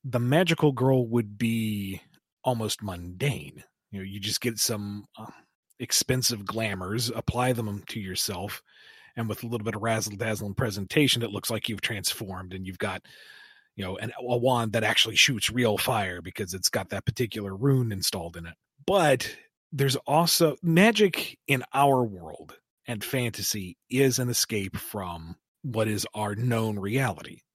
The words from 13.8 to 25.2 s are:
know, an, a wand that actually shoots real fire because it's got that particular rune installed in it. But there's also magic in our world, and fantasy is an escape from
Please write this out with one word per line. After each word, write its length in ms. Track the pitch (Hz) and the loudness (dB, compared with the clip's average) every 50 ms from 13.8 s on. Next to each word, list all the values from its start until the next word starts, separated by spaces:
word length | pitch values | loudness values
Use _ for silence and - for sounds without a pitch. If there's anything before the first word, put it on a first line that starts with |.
| 98 | -6
know, 100 | 92 98 | -6 -6
an, 160 | - 113 117 - - | -6 -8 -8 -8 -8
a 180 | 123 123 120 | -2 0 0
wand 360 | 120 117 131 127 120 117 110 101 | 2 4 4 4 4 2 0 0
that 100 | 117 107 | 0 0
actually 320 | 104 - - - 117 101 | 2 2 2 2 2 4
shoots 340 | - - - 131 104 - - | 4 4 4 4 0 -2 0
real 280 | 110 123 123 110 104 | 0 2 2 4 2
fire 440 | 95 - - 123 110 101 92 90 90 | 2 0 0 0 0 0 -2 -4 -8
because 320 | 82 92 - - 104 92 92 | -10 -12 -6 -6 -6 -6 -4
it's 140 | 95 - | -2 -2
got 220 | - - 95 90 - | 0 0 0 -2 -2
that 160 | 104 95 - | -6 -4 -4
particular 500 | - 110 - 123 104 - 110 101 98 95 | -4 -2 -2 -4 -2 -2 -6 -6 -6 -4
rune 380 | 98 127 139 135 131 123 113 101 | 0 4 4 4 4 2 0 -2
installed 420 | 95 - - - 95 85 85 85 | -2 -2 -2 -2 -4 -8 -8 -10
in 100 | 85 85 | -12 -12
it. 80 | 82 - _ _ _ _ _ - | -14 -16 _ _ _ _ _ 0
But 480 | - 190 196 165 147 135 127 - - - - - _ _ _ _ _ | 2 4 6 6 6 6 4 2 -8 -10 -14 -20 _ _ _ _ _
there's 240 | - 131 139 135 127 | -2 2 2 2 2
also 600 | 135 - - 139 156 170 165 - - 170 156 135 - | 0 0 4 4 4 6 4 6 6 4 4 4 2
magic 800 | - 165 160 175 196 226 220 208 214 185 - - - - - _ _ | 2 4 6 8 8 8 8 6 4 4 4 0 -6 -6 -10 _ _
in 160 | - 139 127 - _ - | 2 2 2 2 _ 2
our 300 | 139 143 143 135 127 123 | 4 6 6 6 6 4
world, 540 | 110 98 90 85 82 82 - - - - _ _ _ _ _ _ | 0 -2 -10 -12 -14 -14 -14 -16 -20 -20 _ _ _ _ _ _
and 160 | - 120 104 | -8 -8 -6
fantasy 760 | - - - 131 123 117 110 - 98 - - 107 92 90 87 _ _ _ | -4 -4 -2 -2 -2 -2 -4 -4 -4 -4 -4 -4 -6 -8 -12 _ _ _
is 300 | 123 127 139 135 123 131 | 2 4 4 4 4 2
an 80 | 127 | 0
escape 480 | 123 120 - - - 113 104 95 95 - | 0 0 0 0 0 0 -2 -2 -4 -6
from 640 | 90 - - - 104 95 87 85 85 | -8 -10 -8 -8 -8 -8 -6 -10 -10